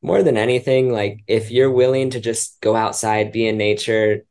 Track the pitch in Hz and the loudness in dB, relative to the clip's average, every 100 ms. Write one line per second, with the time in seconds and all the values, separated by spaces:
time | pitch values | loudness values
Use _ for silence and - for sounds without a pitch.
0 | - 190 185 117 113 123 120 131 131 117 | 0 2 2 2 2 0 0 0 2 0
1 | 101 107 - 110 107 120 135 127 127 135 | -4 -6 -2 -2 0 2 2 4 2 2
2 | 131 123 113 113 - _ 107 113 110 - | -2 -4 -6 -4 -6 _ 0 0 0 -2
3 | 110 107 107 113 110 107 104 104 - 110 | -2 0 -2 -2 -2 0 0 -2 0 0
4 | 107 104 - | 2 0 -6